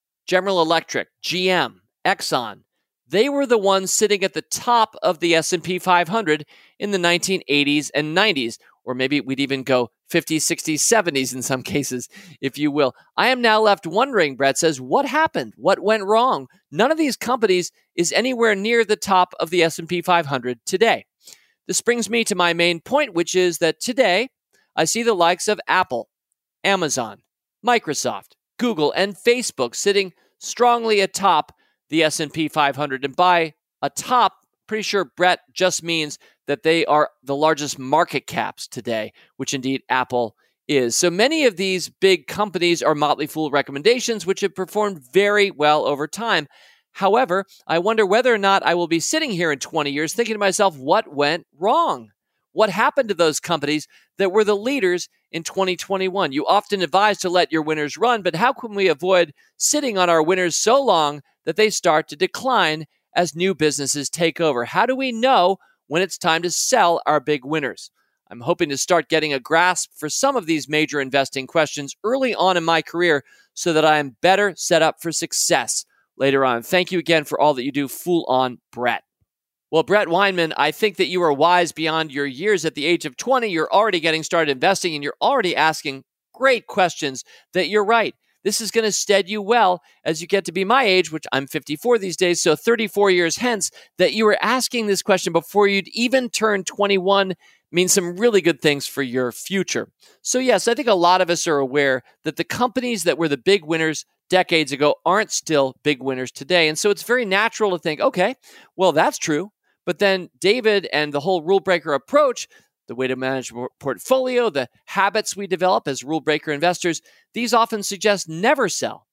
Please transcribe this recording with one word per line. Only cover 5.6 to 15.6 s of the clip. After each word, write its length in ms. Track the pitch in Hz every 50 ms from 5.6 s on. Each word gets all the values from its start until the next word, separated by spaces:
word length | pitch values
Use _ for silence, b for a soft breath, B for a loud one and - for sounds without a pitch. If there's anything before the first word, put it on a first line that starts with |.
P 180 | - 170 185 175
five 280 | - 185 180 175 175
hundred 380 | 160 196 226 214 156 151 151 147 b b b b b b b
in 120 | 190 208
the 60 | 202
nineteen 440 | 185 175 170 175 175 - 190 190 170 - -
eighties 400 | 143 143 143 143 147 151 143 -
and 240 | - 143 151 151 160
nineties, 440 | 185 208 220 175 135 123 113 110 - b b b b b
or 100 | - 127
maybe 240 | 123 131 135 147 143
we'd 220 | 107 127 135 123
even 220 | 143 131 135 135 127
go 280 | - 135 123 120 - _ _ _ -
fifties, 380 | - 170 151 - 160 156 -
sixties, 340 | - 170 - - 160 156 143
seventies 520 | - - 233 220 180 175 143 135 131 127 127
in 80 | 131
some 200 | 120 - 135 127
cases, 460 | 123 - - 143 135 - 127 123 117 - B B B 180 151 B
if 180 | - 135 -
you 140 | 143 147 147
will. 240 | 139 151 151 - b b b b b
I 100 | - 190
am 140 | 240 262 254
now 180 | 240 226 220 214
left 260 | 220 208 202 - -
wondering, 520 | 165 160 208 254 285 254 208 160 143 131
Brett 200 | 113 135 139 135
says, 220 | - 170 160 151 131
"What 260 | 127 127 170 262 285
happened? 500 | 262 240 302 320 311 - 170 127 107 -
What 240 | -